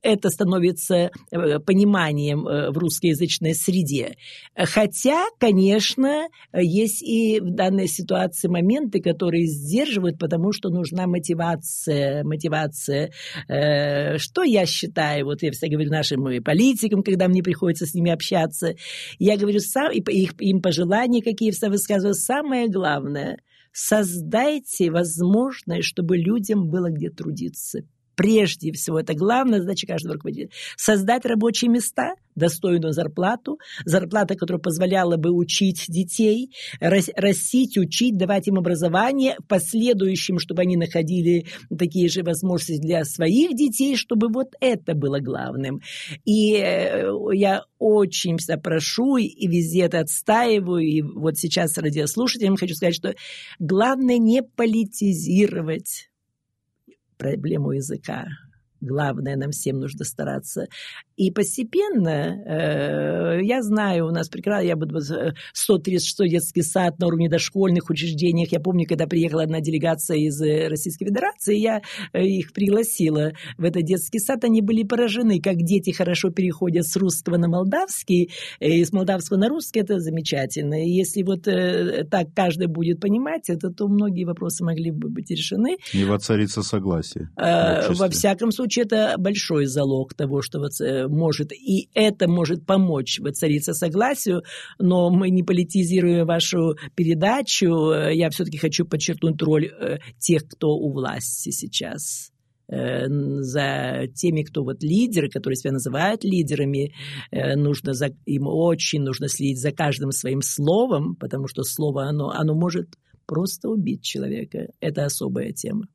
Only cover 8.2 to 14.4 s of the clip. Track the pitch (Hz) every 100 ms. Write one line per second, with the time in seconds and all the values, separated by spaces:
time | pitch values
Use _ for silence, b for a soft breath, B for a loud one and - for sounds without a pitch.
8.2 | 185 - 175 175 180 262 269 196 175 165
9.2 | 180 170 170 147 143 208 302 208 180 156
10.2 | 170 170 190 208 - 175 165 175 180 175
11.2 | 151 165 170 160 - - - 147 139 143
12.2 | 147 156 160 156 156 151 - 139 151 B
13.2 | B 165 147 139 147 143 143 143 147 151
14.2 | - -